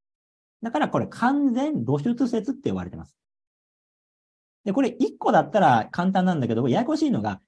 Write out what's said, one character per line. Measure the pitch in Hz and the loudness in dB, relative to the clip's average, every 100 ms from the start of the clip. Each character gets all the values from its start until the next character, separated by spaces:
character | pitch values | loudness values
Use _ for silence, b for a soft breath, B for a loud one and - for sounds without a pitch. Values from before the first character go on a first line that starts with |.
| _ _ _ _ _ _ | _ _ _ _ _ _
だ | 226 | -6
か | 302 | -2
ら | 277 | 0
こ | 139 | 0
れ | 101 | -2
完 | - 240 285 277 | 0 0 2 2
全 | 233 294 277 113 | 2 -2 -2 0
露 | 147 | 0
出 | 240 240 262 | 0 0 0
説 | 226 214 | -2 -4
っ | |
て | - - | -4 -4
呼 | 92 | -4
ば | |
れ | 90 | -6
て | 82 | -12
ま | - | -18
す。 | _ _ _ _ _ _ _ _ _ _ _ _ _ _ _ 208 | _ _ _ _ _ _ _ _ _ _ _ _ _ _ _ -4
で、 | |
こ | 214 | 0
れ | 269 | -2
一 | - 440 - | 0 -4 0
個 | - | 2
だ | 190 | 2
っ | 143 | 4
た | 208 | 4
ら | 165 117 - | 4 4 0
簡 | - 180 | -2 0
単 | 190 185 | 2 0
な | |
ん | 160 | 0
だ | 117 | 0
け | |
ど、 | 113 127 | 0 0
や | 165 | 0
や | |
こ | 240 302 | 0 -2
し | 311 | 0
い | |
の | 139 | 0
が、 | 104 95 | -2 -6